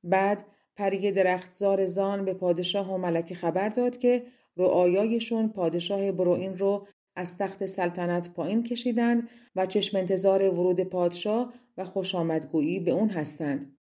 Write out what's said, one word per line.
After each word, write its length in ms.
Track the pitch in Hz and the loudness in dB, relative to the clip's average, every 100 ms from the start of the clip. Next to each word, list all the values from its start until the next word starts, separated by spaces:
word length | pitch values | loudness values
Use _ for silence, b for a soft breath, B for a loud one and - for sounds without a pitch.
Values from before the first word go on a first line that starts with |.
بعد 400 | 175 190 196 208 - b b - | 2 2 2 0 -6 b b -4
پری 360 | 202 190 202 | -2 0 0
درختزار 760 | 190 180 185 180 - 196 196 190 | 2 2 2 -4 -2 0 2 0
زان 380 | 180 196 196 | 0 -2 0
به 100 | 190 | -4
پادشاه 600 | 185 180 170 175 202 185 | -2 0 0 0 -2 -2
و 40 | 190 | -4
ملکه 360 | 180 165 170 | 0 -2 -2
خبر 340 | 180 170 170 208 | -4 -2 0 0
داد 300 | 226 247 247 | 0 -2 2
که 240 | 247 247 247 B B - | 2 2 -2 B B 0
رعایایشون 920 | 185 170 180 180 220 233 226 226 220 | 2 6 4 4 2 0 -2 0 -2
پادشاه 640 | 214 170 170 170 202 196 | 0 0 0 -2 -2 -2
بروئین 460 | 180 180 175 190 180 | 0 2 2 0 -2
رو 280 | 196 202 202 _ _ - | 0 0 -6 _ _ -8
از 220 | 180 - | -8 -4
تخت 280 | 196 190 190 | -6 -4 -6
سلطنت 640 | 190 175 170 175 175 175 | -2 -2 -2 -2 -2 -4
پایین 280 | - 156 214 | -6 -2 -2
کشیدن 680 | 233 240 247 226 233 233 233 B B 185 | -2 -2 -2 2 2 2 -2 B B -4
و 100 | 190 | 0
چشم 320 | 208 190 196 | 0 0 -2
انتظار 440 | 185 190 196 196 | 0 2 4 4
ورود 380 | 196 175 180 180 | 4 2 2 2
پادشاه 720 | 185 180 175 175 208 220 247 B B - | 0 0 0 0 -2 -2 -2 B B -12
و 80 | |
خوشامدگویی 960 | 185 190 175 175 165 160 151 160 151 185 | -6 -4 -4 -2 0 -2 -2 -2 0 0
به 100 | 170 | 0
اون 180 | 156 214 | 2 0
هستند. 680 | 180 147 - 151 135 139 _ | 0 -4 -4 -4 -4 -6 _